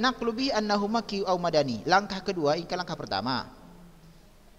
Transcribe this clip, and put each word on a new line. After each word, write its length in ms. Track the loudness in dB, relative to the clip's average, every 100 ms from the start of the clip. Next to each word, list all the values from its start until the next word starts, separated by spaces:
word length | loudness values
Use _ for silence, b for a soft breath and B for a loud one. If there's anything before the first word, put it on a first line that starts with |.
naqlu 320 | 0 0 -2
bi 140 | 0 0
annahu 380 | 0 2 0 2
makki 340 | 0 -2 -2
au 140 | 0 0
madani. 460 | 2 2 2 0 4
Langkah 400 | 4 4 -4 -4
kedua, 320 | 0 0 0
ini 80 | -2
kan 140 | -6
langkah 180 | -6 -8
pertama. 480 | -4 -4 -2 -2 -4 -12 -20 -20 -20 -20 -20 -20 -20 -20 -20